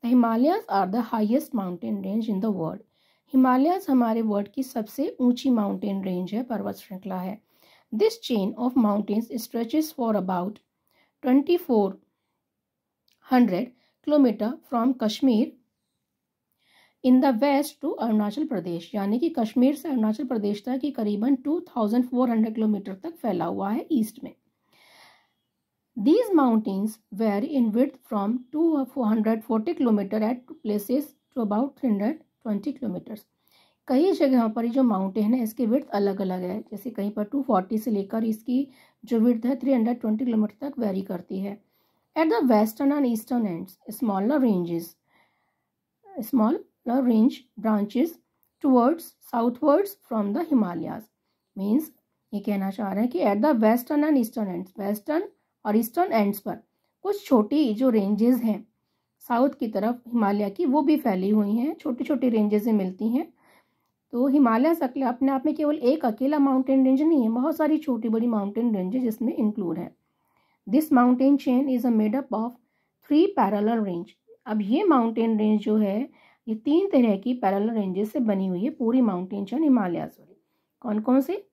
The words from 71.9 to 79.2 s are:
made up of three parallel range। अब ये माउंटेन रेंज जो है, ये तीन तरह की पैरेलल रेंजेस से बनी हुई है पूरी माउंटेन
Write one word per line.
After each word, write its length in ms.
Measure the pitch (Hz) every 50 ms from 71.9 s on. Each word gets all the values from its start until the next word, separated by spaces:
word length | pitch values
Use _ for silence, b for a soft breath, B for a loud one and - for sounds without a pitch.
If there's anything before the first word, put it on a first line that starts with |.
| 233
made 220 | 220 214 214 208
up 120 | 262 277 - 220
of 160 | 214 220 240 247 _ _ _ _ _ _ _ _ _ _ -
three 160 | 294 302 339 403 - -
parallel 460 | 226 196 208 202 208 214 233 233 214
range। 260 | 196 175 170 175 - - _ _ _ - _ _
अब 160 | - 220 220 208
ये 220 | 190 226 302 427
माउंटेन 540 | 392 311 262 233 226 226 226 226 226 226 214
रेंज 220 | 214 214 214 208
जो 160 | 196 214 214
है, 540 | 220 214 202 190 214 262 311 _ _ _ _ _ _ _ -
ये 60 | 220
तीन 360 | 220 - 285 294 330 392 392
तरह 260 | - 285 247 233 202
की 180 | 190 - 240 254
पैरेलल 360 | 247 - 196 190 196 202 220
रेंजेस 420 | 233 220 202 190 185 185 214 214 -
से 80 | 302
बनी 260 | 247 214 202 196 190
हुई 180 | 190 180 175 196
है 60 | 269
पूरी 300 | - - 254 226 233 262
माउंटेन 440 | 254 220 190 180